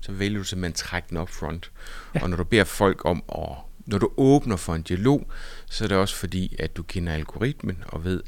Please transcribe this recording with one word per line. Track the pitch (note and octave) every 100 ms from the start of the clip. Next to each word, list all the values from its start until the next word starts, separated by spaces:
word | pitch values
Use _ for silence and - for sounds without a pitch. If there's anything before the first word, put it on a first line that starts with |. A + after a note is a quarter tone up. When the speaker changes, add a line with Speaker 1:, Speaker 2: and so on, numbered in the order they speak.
Speaker 1:
så | -
vælger | F#2+ G2+ G#2
du |
simpelthen | F#2 F#2 F2
at | D#2+
trække | - F2+ -
den | E2
up | E2
front. | - D2+ E2 - - - - - D#3+
Speaker 2:
Ja. |
Speaker 1:
Og | F2+
når | E2+
du |
beder | F2 A2
folk | F#2 - G2 F2+ -
om | F2 - D#2+
at, | D#2 - - - -
når | G2+
du | G#2+ -
åbner | C3+ C#3+ B2+ F2+
for | - E2
en |
dialog, | D#2+ F2+ A#2 C#3+ - - - - -
så | -
er | G#2+
det | F#2+
også | G2 -
fordi, | F#2 F#2 F#2 -
at | D#2+ -
du |
kender | D#2+ F#2 E2+
algoritmen | D#2 D2+ - B2+ D3+ G#2 F2 -
og | D#2
ved, | F2 F#2